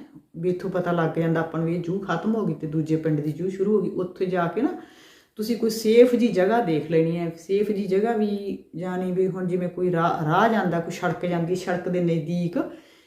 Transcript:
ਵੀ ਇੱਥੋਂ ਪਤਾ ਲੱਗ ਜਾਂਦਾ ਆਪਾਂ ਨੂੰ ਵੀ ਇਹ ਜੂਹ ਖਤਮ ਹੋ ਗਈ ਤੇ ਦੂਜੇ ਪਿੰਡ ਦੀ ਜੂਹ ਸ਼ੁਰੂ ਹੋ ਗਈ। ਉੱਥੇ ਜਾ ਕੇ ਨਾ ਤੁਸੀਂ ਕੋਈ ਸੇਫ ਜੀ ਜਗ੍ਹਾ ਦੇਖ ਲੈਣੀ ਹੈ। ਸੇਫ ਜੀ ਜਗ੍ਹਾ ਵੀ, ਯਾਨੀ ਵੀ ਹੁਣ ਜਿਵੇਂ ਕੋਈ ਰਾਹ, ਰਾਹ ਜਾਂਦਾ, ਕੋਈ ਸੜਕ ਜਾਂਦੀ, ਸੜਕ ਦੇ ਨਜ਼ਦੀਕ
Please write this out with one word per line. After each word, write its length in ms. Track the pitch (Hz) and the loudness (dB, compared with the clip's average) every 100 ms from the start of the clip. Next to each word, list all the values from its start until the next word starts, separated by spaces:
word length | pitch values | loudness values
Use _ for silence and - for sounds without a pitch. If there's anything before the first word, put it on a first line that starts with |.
| - - _ 165 | -8 -20 _ -6
ਵੀ 120 | 180 | -4
ਇੱਥੋਂ 200 | 180 185 | -2 -2
ਪਤਾ 220 | 180 175 | -2 0
ਲੱਗ 260 | 170 160 160 | 0 0 0
ਜਾਂਦਾ 220 | 165 165 | 0 0
ਆਪਾਂ 200 | 160 160 | -2 -2
ਨੂੰ 80 | 165 | -2
ਵੀ 80 | 175 | -2
ਇਹ 60 | |
ਜੂਹ 160 | 165 196 | -4 -4
ਖਤਮ 340 | - 170 214 220 | -4 -4 -2 -2
ਹੋ 100 | 180 | -2
ਗਈ 80 | |
ਤੇ 140 | 151 156 | -4 -4
ਦੂਜੇ 280 | 160 156 156 | -2 0 0
ਪਿੰਡ 220 | 160 147 | 0 -2
ਦੀ 100 | 151 | -2
ਜੂਹ 180 | 151 185 | -4 -6
ਸ਼ੁਰੂ 260 | 190 196 208 | -2 2 2
ਹੋ 60 | |
ਗਈ। 80 | 175 | 0
ਉੱਥੇ 340 | - 180 - 190 | -4 -6 -4 -4
ਜਾ 180 | 180 170 | -2 -2
ਕੇ 140 | 214 | 0
ਨਾ 120 | 311 349 - - - - _ - | -2 -4 -12 -20 -20 -20 _ -8
ਤੁਸੀਂ 160 | 220 226 | -4 -2
ਕੋਈ 120 | 226 | -2
ਸੇਫ 440 | 214 214 233 247 233 | 0 4 8 8 8
ਜੀ 120 | 233 | 2
ਜਗ੍ਹਾ 300 | 185 190 233 | 4 4 4
ਦੇਖ 280 | 175 156 156 | 2 0 2
ਲੈਣੀ 260 | 165 165 175 | 2 2 0
ਹੈ। 140 | 170 - | -4 -6
ਸੇਫ 340 | - 196 202 | -2 0 0
ਜੀ 140 | 196 185 | -2 0
ਜਗ੍ਹਾ 300 | 190 226 214 | 0 2 0
ਵੀ, 420 | 208 202 202 190 - 156 | 0 -2 -6 -8 -10 -8
ਯਾਨੀ 360 | 185 180 185 | -6 -4 -2
ਵੀ 160 | 180 185 | 0 0
ਹੁਣ 200 | 185 180 | -2 -2
ਜਿਵੇਂ 220 | 180 175 | -2 -2
ਕੋਈ 220 | 175 180 | -2 0
ਰਾਹ, 320 | 170 165 - 151 | 2 2 0 2
ਰਾਹ 220 | 175 226 | 4 4
ਜਾਂਦਾ, 300 | 214 185 170 | 4 0 -2
ਕੋਈ 140 | 170 | -4
ਸੜਕ 320 | 180 175 165 175 | -4 -4 -2 -2
ਜਾਂਦੀ, 300 | 175 165 185 | -2 -2 -2
ਸੜਕ 340 | - 175 185 | -2 -4 -2
ਦੇ 120 | 180 | 0
ਨਜ਼ਦੀਕ 560 | 170 165 151 175 170 285 - - - _ | 2 0 -2 -2 -2 -2 -4 -8 -20 _